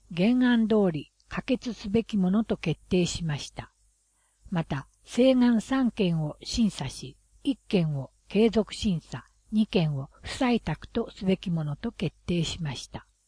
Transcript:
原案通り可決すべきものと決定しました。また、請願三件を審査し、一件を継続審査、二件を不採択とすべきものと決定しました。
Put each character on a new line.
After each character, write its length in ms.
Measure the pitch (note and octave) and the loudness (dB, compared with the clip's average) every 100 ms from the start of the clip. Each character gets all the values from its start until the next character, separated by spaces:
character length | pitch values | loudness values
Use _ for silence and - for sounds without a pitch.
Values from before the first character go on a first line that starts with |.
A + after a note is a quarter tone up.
| - E3+ | -8 0
原 360 | G3+ B3+ B3 | 2 4 4
案 160 | A#3 A3 | 4 4
通 240 | A3 F#3+ | 4 2
り 220 | D#3 - _ - | 0 -8 _ -14
可 140 | - | -8
決 300 | - B3+ B3 | -4 -4 -4
す 160 | G#3 G#3 | -10 -2
べ 140 | A3 | -2
き 140 | - G#3 | 0 0
も 140 | F3+ | 2
の 120 | G3+ | 2
と 140 | A3 G#3 | 0 -2
決 240 | - D3 - | -4 -4 0
定 160 | F#3 F3 | 0 0
し 180 | - | -2
ま 140 | E3 C#3 | -4 -6
し 140 | - | -8
た。 200 | - - _ _ _ _ _ _ _ - | -14 -16 _ _ _ _ _ _ _ -6
ま 140 | F3 | -4
た、 240 | - C#3+ - _ - | -4 -6 -8 _ -4
請 300 | - C4 B3+ | 4 6 6
願 260 | A#3+ A#3 | 6 4
三 300 | - C4 B3 | 2 0 0
件 320 | - F#3 E3 | 2 0 0
を 140 | D3+ - | -2 -6
審 280 | - - G#3+ | -6 0 0
査 180 | - C3+ | 0 -6
し、 280 | - C3 - _ _ | -10 -14 -18 _ _
一 140 | - C4 - | -4 -4 0
件 280 | G3+ D#3+ C#3 | 0 2 -2
を 160 | C3 _ - | -8 _ -4
継 220 | G3+ A3+ | 2 2
続 260 | G#3+ G3+ - | 2 -2 -2
審 260 | A3 E3 | -2 -2
査、 240 | - B2+ - _ _ | -4 -12 -12 _ _
二 140 | G#3+ A3 | -2 2
件 300 | G3 D#3 C#3 | 2 0 -2
を 140 | C#3 - | -8 -12
不 60 | - | -10
採 340 | - B3+ A#3 | -2 0 0
択 260 | - D3+ - | -2 -8 -6
と 220 | - A3+ | -6 -6
す 160 | - F#3+ | -4 -2
べ 120 | F#3+ | 0
き 120 | - | 0
も 140 | E3 | -4
の 120 | D3 C#3+ | -2 -4
と 160 | A#3 | -8
決 240 | - D3+ - - | -4 -6 -6 -4
定 160 | F3 | -2
し 180 | D#3 - | -2 -4
ま 140 | D#3 B2 | -6 -8
し 120 | - | -12
た。 200 | - - _ | -16 -18 _